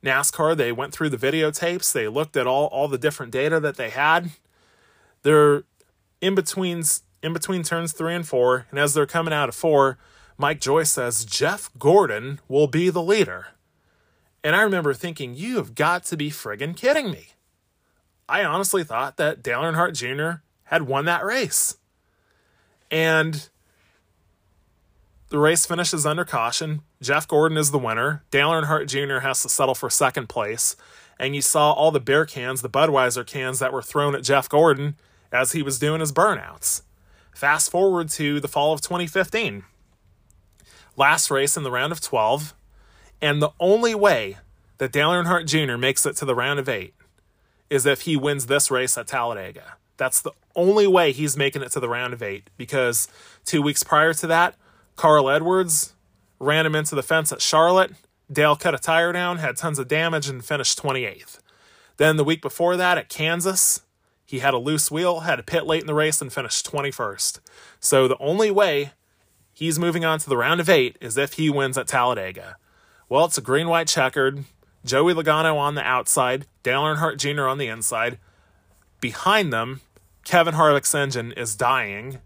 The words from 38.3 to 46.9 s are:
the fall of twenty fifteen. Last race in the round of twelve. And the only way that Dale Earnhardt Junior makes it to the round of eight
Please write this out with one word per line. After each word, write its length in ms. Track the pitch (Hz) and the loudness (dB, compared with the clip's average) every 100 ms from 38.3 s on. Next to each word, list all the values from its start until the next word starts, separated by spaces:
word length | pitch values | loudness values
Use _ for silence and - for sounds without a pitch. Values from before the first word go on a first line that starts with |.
| 147 | -2
the 80 | 139 | -4
fall 240 | 147 147 | 0 0
of 80 | 156 | 0
twenty 260 | - 175 175 | -4 -6 -4
fifteen. 560 | 190 185 220 202 101 - _ _ _ _ _ _ _ _ _ _ - _ - | -2 -2 -2 -4 -8 -16 _ _ _ _ _ _ _ _ _ _ -20 _ 0
Last 340 | 139 165 - | 2 2 2
race 260 | 139 143 - | 0 0 -2
in 60 | |
the 80 | 135 | -4
round 220 | 123 143 | -2 -4
of 80 | 165 | -4
twelve. 540 | - 123 107 139 151 - _ _ _ _ _ _ | -4 0 2 0 -4 -16 _ _ _ _ _ _
And 180 | 151 147 | -2 0
the 120 | 151 _ | 0 _
only 340 | 175 214 233 | 2 4 2
way 440 | 220 202 135 101 - - _ _ _ | 4 4 4 -2 -12 -20 _ _ _
that 120 | 135 | -4
Dale 200 | 139 151 | 0 2
Earnhardt 360 | 175 170 175 165 | 2 2 0 0
Junior 320 | 156 143 120 | 0 0 0
makes 260 | 127 135 147 | -2 0 -2
it 100 | - | -2
to 80 | |
the 100 | 139 | -2
round 240 | 123 131 143 | -2 -2 -2
of 100 | 131 | -4
eight 260 | 110 92 | -6 -8